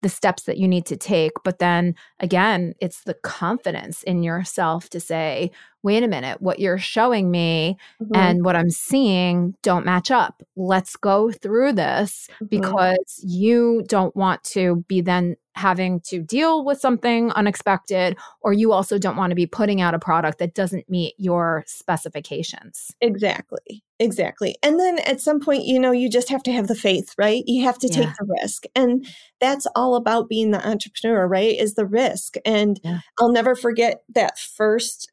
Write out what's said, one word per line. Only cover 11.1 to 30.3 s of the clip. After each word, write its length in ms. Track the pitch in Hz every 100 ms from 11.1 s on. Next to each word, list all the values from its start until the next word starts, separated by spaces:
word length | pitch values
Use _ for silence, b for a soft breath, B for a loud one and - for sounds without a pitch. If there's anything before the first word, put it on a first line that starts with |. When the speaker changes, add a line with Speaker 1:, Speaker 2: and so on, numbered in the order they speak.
| 196 226
Speaker 1:
through 400 | 208 196 220 269
this," 560 | 214 143 131 202 - -
Speaker 2:
Mm-hmm. 120 | - 214
Speaker 1:
because 720 | 208 190 196 185 185 - -
you 580 | 190 180 214 240 233 233 -
don't 260 | 208 185
want 300 | 196 190 170
to 400 | - 202 180 170 170
be 140 | 190
then 360 | 175 180 175 - _ -
having 440 | 196 180 185 180
to 200 | - 180
deal 420 | 160 247 320 320
with 140 | 277 269
something 540 | 262 240 240 233 233
unexpected, 840 | - 208 196 - 190 - 185 180 185 B B
or 100 | 214
you 200 | 202 220
also 260 | 196 190 202
don't 180 | 190 -
wanna 180 | 185
be 120 | 175 170
putting 340 | - 208 202
out 140 | 175
a 40 | 165
product 400 | 170 165 160 -
that 160 | 175
doesn't 340 | - 185 185 -
meet 260 | 180 165 -
your 460 | 185 175 170 165 -
specifications. 1300 | - - 160 160 156 160 151 165 - - - - -
Speaker 2:
Exactly. 840 | 240 196 202 - - - - 214 _ -
Exactly. 580 | 226 226 - - 202 -
And 160 | 285 320
then 200 | 370 339
at 220 | - 269
some 180 | - 302
point, 240 | 285 277
you 160 | - 254
know, 100 | 254
you 200 | 247 247
just 180 | 240 247
have 140 | 269
to 100 | 254
have 140 | 247 202
the 80 |
faith, 400 | 220 208 185 - -
right? 260 | 208 220 -
You 180 | 247
have 140 | 254 247
to 100 | 262
take 160 | 160
Speaker 1:
Yeah. 80 | 156 -
Speaker 2:
the 160 | 202 180
risk. 220 | 202 - -
And 320 | 254 247 254 269 B B -
that's 260 | 254 277 -
all 200 | - 254
about 340 | 247 226 233
being 220 | 233